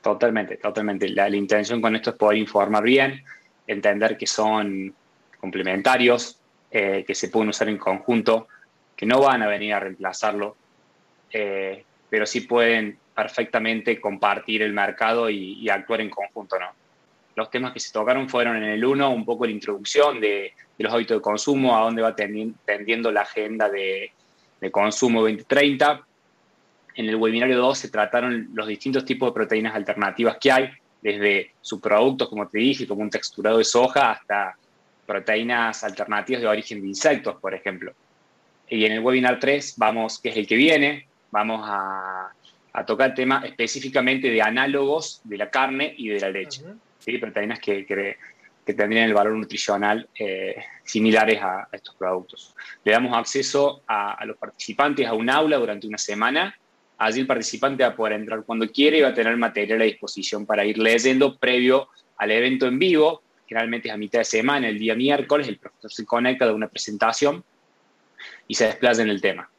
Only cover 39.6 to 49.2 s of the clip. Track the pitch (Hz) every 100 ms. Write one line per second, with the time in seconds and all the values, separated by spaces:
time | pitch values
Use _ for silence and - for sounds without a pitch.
39.6 | 139 - 110 113 113 - 120 110 101 113
40.6 | 151 156 143 147 - _ _ 104 107 113
41.6 | 107 101 98 95 95 92 92 _ _ _
42.6 | _ - - 110 131 131 127 135 120 -
43.6 | 113 135 135 139 127 135 131 113 107 117
44.6 | 139 139 139 156 156 - 113 101 104 -
45.6 | 135 135 151 147 113 104 98 98 92 -
46.6 | 160 220 _ _ - 120 113 98 107 113
47.6 | - 101 98 98 98 - - _ _ _
48.6 | - 107 104 113 113 104